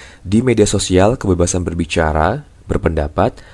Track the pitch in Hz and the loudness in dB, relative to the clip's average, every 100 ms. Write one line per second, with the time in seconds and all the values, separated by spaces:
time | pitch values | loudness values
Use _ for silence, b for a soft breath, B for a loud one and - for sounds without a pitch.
0 | B B - 107 127 110 101 101 - 90 | B B 0 0 2 2 2 0 0 2
1 | 101 131 104 87 87 92 90 85 85 87 | 2 2 0 0 0 -2 -4 -4 -4 0
2 | 80 78 82 131 147 - - 92 - 78 | 0 0 0 -2 -10 -16 -6 -2 -2 -2
3 | 73 - 110 - B | -4 -2 -2 -4 B